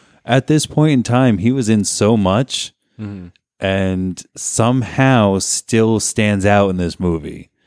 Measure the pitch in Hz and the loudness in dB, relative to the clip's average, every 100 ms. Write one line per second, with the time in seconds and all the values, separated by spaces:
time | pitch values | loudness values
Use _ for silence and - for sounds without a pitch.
0 | _ _ - 131 - 151 - - 156 135 | _ _ -2 0 2 0 0 0 2 2
1 | 113 123 131 104 113 135 107 110 98 - | 0 2 2 2 0 0 2 0 0 0
2 | 104 117 92 104 135 - - - _ - | 2 2 2 0 -2 -6 -10 -16 _ -16
3 | 107 101 87 - _ _ 95 98 95 92 | -14 -12 -16 -20 _ _ -4 -2 -2 -2
4 | 92 87 - - - - 113 131 113 - | -4 -6 -14 -14 -6 -2 0 0 -2 0
5 | 135 127 104 98 - - - 113 110 110 | 2 4 4 2 -2 -6 -2 0 2 0
6 | - - 104 101 101 101 98 92 87 - | -2 -2 0 0 2 4 2 0 -4 -2
7 | 90 80 76 - - _ | -2 -2 -6 -14 -18 _